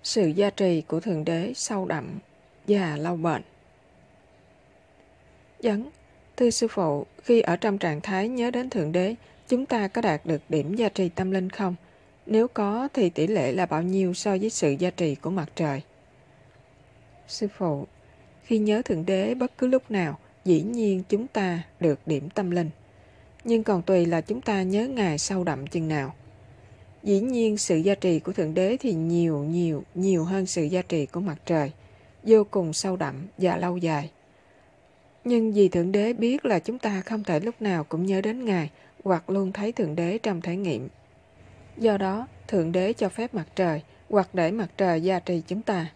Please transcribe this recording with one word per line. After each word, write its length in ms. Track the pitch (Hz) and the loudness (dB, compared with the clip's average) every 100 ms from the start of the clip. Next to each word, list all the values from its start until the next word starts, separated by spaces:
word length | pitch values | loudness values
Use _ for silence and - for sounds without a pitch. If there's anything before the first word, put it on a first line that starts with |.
Sự 240 | - 233 175 | -2 2 2
gia 220 | 165 202 | 2 0
trì 320 | - 190 165 | 2 2 2
của 180 | - 160 | 0 -4
Thượng 260 | 214 160 156 | -2 -2 -2
Đế 280 | 165 196 254 | -2 -4 -6
sâu 300 | - 208 185 | -6 -6 -4
đậm 340 | 160 147 202 - _ _ _ - | -6 -6 -12 -16 _ _ _ 0
và 300 | 202 175 147 | 0 2 -2
lâu 180 | 160 175 | -4 -2
bền. 240 | 165 135 - _ _ _ _ _ _ _ _ _ _ _ _ _ _ _ _ _ - - - _ | -2 -2 -6 _ _ _ _ _ _ _ _ _ _ _ _ _ _ _ _ _ -20 -20 -20 _
Vấn: 260 | 240 208 269 - _ - _ - | 0 0 -4 -16 _ -20 _ 2
Thưa 120 | 240 | 2
Sư 180 | - 226 | 2 -2
Phụ, 360 | - 165 143 - - | 0 0 0 -4 -12
khi 180 | - 233 | 4 4
ở 140 | - 175 | 4 0
trong 220 | 220 202 | 0 0
trạng 240 | 175 147 | -2 -4
thái 280 | 208 190 214 | -4 -2 -2
nhớ 220 | 254 240 | -2 -2
đến 180 | 240 254 | -2 -4
Thượng 220 | 220 151 | -2 0
Đế, 240 | 180 185 233 - - - | 0 0 -4 -14 -20 -2
chúng 180 | 247 269 | -2 0
ta 220 | 233 196 | -2 -2
có 140 | - | 0
đạt 240 | 226 151 - | 0 0 0
được 160 | 147 - | -4 0
điểm 260 | 156 143 214 | -2 -2 0
gia 140 | 220 | 0
trì 200 | - 180 | 0 -2
tâm 220 | - 190 | -2 -2
linh 180 | 190 185 | -2 -2
không? 260 | - 196 175 - _ - _ - | -4 -4 -4 -12 _ -20 _ 0
Nếu 220 | 220 247 | 2 2
có, 400 | - 202 220 277 | 0 -2 -2 -2
thì 160 | - 185 | 0 0
tỷ 180 | - 160 | 2 0
lệ 240 | 214 131 | 2 0
là 140 | 156 180 | 0 0
bao 160 | 151 | 0
nhiêu 320 | 175 190 185 | 0 0 0
so 180 | 175 214 | 0 -2
với 180 | 190 214 | 0 -2
sự 220 | - 151 | 0 0
gia 180 | 139 180 | 2 -2
trì 260 | - 165 139 | 0 -2 -2
của 140 | 160 | -4
mặt 200 | 185 151 - | -4 -4 -2
trời? 260 | 156 135 - _ _ _ _ - - - _ _ - - - - - | -2 -2 -8 _ _ _ _ -20 -20 -20 _ _ -20 -20 -20 -20 -16
Sư 200 | - 208 - | -6 -6 -2
Phụ, 300 | 175 143 - - - - - - | -2 -2 -6 -16 -20 -20 -20 -20
khi 140 | - 226 | -2 0
nhớ 240 | 214 214 - | 2 2 0
Thượng 200 | 170 180 | -2 0
Đế 280 | 190 208 254 | 0 0 -2
bất 220 | 254 - | -4 -2
cứ 100 | 254 | 2
lúc 240 | 262 - | 2 2
nào, 280 | 208 165 156 - _ 185 | -2 -2 -4 -14 _ 2
dĩ 160 | 160 | 2
nhiên 420 | 185 240 214 190 190 | 2 0 0 0 0
chúng 180 | 208 247 | -2 0
ta 360 | 226 190 170 - _ | -2 -2 -2 -6 _
được 200 | 170 139 - | 0 0 -2
điểm 240 | 147 143 | -4 -2
tâm 220 | - 185 | -4 0
linh. 180 | 175 160 - - - - - - - | 0 -2 -6 -20 -20 -20 -20 -20 -12
Nhưng 200 | 233 226 | 0 0
còn 180 | 220 190 | 2 0
tùy 240 | 170 185 170 | 4 4 4
là 160 | 170 | 0
chúng 200 | 160 226 | -2 -4
ta 220 | 247 196 | -2 0
nhớ 240 | 185 202 247 | 2 0 0
Ngài 300 | 262 190 147 | 0 0 0
sâu 260 | - 190 | -2 -2
đậm 240 | 175 135 135 | -2 -4 -4
chừng 200 | 175 160 | -4 -2
nào. 260 | 151 135 - - - - - - - - - | -2 -4 -10 -20 -20 -20 -20 -20 -20 -20 -8
Dĩ 160 | 202 196 | 0 2
nhiên, 380 | 240 247 226 208 | 2 2 2 0
sự 200 | - 165 | 2 2
gia 180 | 180 196 | 4 2
trì 240 | 185 160 | 2 2
của 140 | 175 | 0
Thượng 200 | 202 156 | -2 0
Đế 240 | 160 185 254 | 2 0 0
thì 140 | 262 | 0
nhiều, 440 | 165 165 170 170 151 | 0 0 2 2 0
nhiều, 460 | 147 175 170 147 - 175 | -2 0 0 -2 -6 -2
nhiều 280 | 190 180 | 2 2
hơn 220 | 165 190 185 | 2 -2 -2
sự 180 | 180 | -2
gia 180 | 151 180 | 0 -2
trì 240 | 180 165 139 | -2 -2 -2
của 140 | 170 | -4
mặt 180 | 190 147 - | -6 -6 -2
trời, 260 | 165 143 - - - - - | 0 0 -6 -20 -20 -20 -10
vô 200 | 214 220 208 | 6 6 6
cùng 220 | 202 165 | 0 -2
sâu 220 | 156 196 185 | -2 -4 -2
đậm 320 | 151 135 185 - | -4 -6 -14 -2
và 200 | 175 170 | 0 0
lâu 200 | 175 180 | -2 -2
dài. 340 | 170 151 156 _ _ _ _ _ _ _ _ _ _ _ | -2 -2 -4 _ _ _ _ _ _ _ _ _ _ _
Nhưng 280 | 247 240 220 | 0 2 4
vì 180 | 208 190 | 6 6
Thượng 220 | 180 175 | 6 2
Đế 220 | 202 214 | 2 2
biết 320 | 240 233 277 262 | 2 0 2 2
là 140 | 185 | 0
chúng 200 | - 247 | 0 -4
ta 220 | 220 196 | -4 -4
không 220 | - 220 | -4 -6
thể 160 | 202 156 | 0 0
lúc 220 | 214 233 | -2 -4
nào 220 | 214 170 | -2 -2
cũng 220 | 147 160 185 | -2 -2 0
nhớ 160 | 190 | 0
đến 240 | 208 240 240 | 0 -4 -2
Ngài 260 | 185 151 - - _ | 0 -2 -10 -20 _
hoặc 260 | 196 175 - | -2 0 0
luôn 220 | 196 190 | -2 -2
thấy 200 | 202 208 | -4 -6
Thượng 240 | 233 175 156 | -2 -2 -2
Đế 220 | 170 220 | -2 -2
trong 180 | 220 175 | -4 -4
thể 140 | 170 180 | -4 -4
nghiệm. 320 | 190 120 131 - _ _ _ - - - - - | -2 -4 -6 -16 _ _ _ -20 -20 -20 -20 -2
Do 200 | 220 202 | 0 2
đó, 300 | 190 202 254 - - | 0 -4 -8 -16 -2
Thượng 240 | 202 165 | 0 2
Đế 220 | 180 190 | 0 0
cho 160 | 233 196 | 0 -4
phép 240 | - 240 | -4 -6
mặt 140 | 214 156 - | -6 -8 -2
trời 260 | 180 151 - - - | 0 0 -6 -20 0
hoặc 200 | 208 185 | 0 2
để 180 | 185 165 | 0 0
mặt 180 | 220 185 - | 0 -6 0
trời 240 | 190 165 | 2 2
gia 180 | 175 180 | 0 -2
trì 220 | 175 175 160 | -2 -4 -4
chúng 140 | 190 | -6
ta. 300 | 233 190 160 | -2 -2 -4